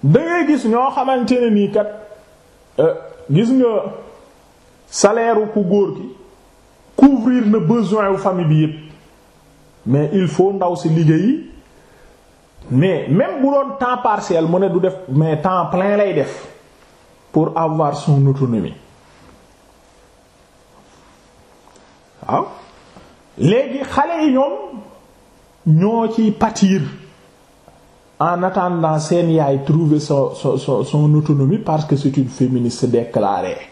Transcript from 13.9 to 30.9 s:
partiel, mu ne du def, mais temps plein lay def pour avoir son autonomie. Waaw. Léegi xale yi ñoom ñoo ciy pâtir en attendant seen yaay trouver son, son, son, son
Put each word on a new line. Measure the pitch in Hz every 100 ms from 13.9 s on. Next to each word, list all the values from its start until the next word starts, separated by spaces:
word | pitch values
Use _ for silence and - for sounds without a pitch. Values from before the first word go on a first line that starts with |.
| 247
partiel, | 247 208 - 170 160
mu | 180
ne | 190
du | 170
def, | 180 185 -
mais | 131 160 151
temps | 185 185 170
plein | 180 196 208
lay | 202 160
def | 131 - - - _ _ _ _ _ _ _
pour | - 156 165
avoir | 160 156 151 143
son | - 139 139
autonomie. | 135 131 113 - - - - _ - - - _ _ _ _ _ _ _ _ _ _ _ _ _ - _ _ _ _ _ _ _ _ - - _ _ _ _ -
Waaw. | - 392 - - - - - - _ _ -
Léegi | - 226 277 269
xale | 269 - 302 339 311
yi |
ñoom | 254 285 370 370 226 202 - _ _ _ _ _ _ -
ñoo | 156 202 226 226
ciy | 220 214
pâtir | 202 165 - 196 190 139 - - - - _ _ _ - - _ _ _ _
en | 156 175
attendant | 185 190 180 175 160 156
seen | 151 175 170
yaay | 160 143 139 139
trouver | 156 160 151
son, | 147 143 127
son, | - 139 127
son, | - 123
son | -